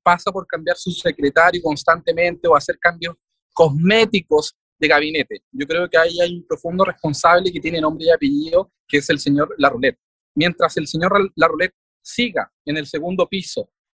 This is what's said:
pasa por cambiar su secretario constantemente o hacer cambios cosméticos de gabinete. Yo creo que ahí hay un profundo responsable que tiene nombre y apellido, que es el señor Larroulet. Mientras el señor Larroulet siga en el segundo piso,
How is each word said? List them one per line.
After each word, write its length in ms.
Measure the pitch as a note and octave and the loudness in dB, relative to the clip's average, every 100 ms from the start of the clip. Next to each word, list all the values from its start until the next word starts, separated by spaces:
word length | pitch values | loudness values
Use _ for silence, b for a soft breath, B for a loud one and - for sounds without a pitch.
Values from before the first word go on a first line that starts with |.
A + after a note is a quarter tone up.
pasa 300 | - F3 - | 0 0 -2
por 140 | F#3+ F3 | -8 -8
cambiar 320 | D#3+ D#3 - | -8 -4 -4
su 120 | - | -6
secretario 680 | F3 F3 D3 C#3+ D#3+ E3+ F3+ | -6 -4 -2 0 4 2 2
constantemente 880 | E3 D3 - E3 E3 E3 F3 E3+ F3 | -4 -2 0 0 0 0 -2 0 2
o 80 | D3 | 2
hacer 220 | - E3+ | 2 -2
cambios 360 | F3 E3+ E3 E3+ _ _ _ | -2 -2 -6 -12 _ _ _
cosméticos 1040 | - D#3+ C#3+ F3 A3 A3 G#3+ - D3+ D3 - _ _ | 2 2 4 2 4 4 0 0 0 0 -8 _ _
de 100 | D#3 | 0
gabinete. 540 | D3 D3+ D#3 C3 G#2 - | 2 2 -2 -4 -8 -14
Yo 140 | C3 C#3+ | -10 -4
creo 200 | D#3+ F3+ | -2 0
que 120 | E3 | 2
ahí 200 | E3 E3+ | 2 0
hay 160 | F3 | -2
un 120 | F3 - | -2 -8
profundo 360 | D#3 E3+ F3+ | -8 -6 -2
responsable 720 | F#3+ - D#3+ D3 E3+ F3 F#3 | -2 -2 -6 0 4 4 2
que 80 | E3+ | -4
tiene 180 | E3 E3 | -4 -2
nombre 280 | D#3 D#3+ D#3+ | -2 0 2
y 40 | |
apellido, 640 | E3 C#3 C#3+ D#3+ E3+ G3 _ - | 2 2 0 0 0 -2 _ -4
que 100 | D3 | -2
es 140 | - | 0
el 80 | D3+ | -2
señor 360 | - C#3+ D3 - | 0 0 0 0
Larroulet. 400 | C#3 B2 C3 - _ _ _ | 0 2 -2 -2 _ _ _
Mientras 440 | - F3 E3+ E3 - | -2 -2 2 0 0
el 80 | D3 | -4
señor 440 | D#3+ F3+ G3+ G3 - | -2 0 2 0 2
Larroulet 380 | E3 D#3 F#3 - _ _ | 0 2 -4 -4 _ _
siga 500 | - - A#3+ D#3+ - _ | -10 -4 -2 -4 -8 _
en 140 | - D3+ | -8 -6
el 80 | C#3+ | -6
segundo 420 | D#3 E3+ F#3 - | -6 -4 -2 -2
piso, 420 | G3 - - - _ _ | -4 -8 -10 -10 _ _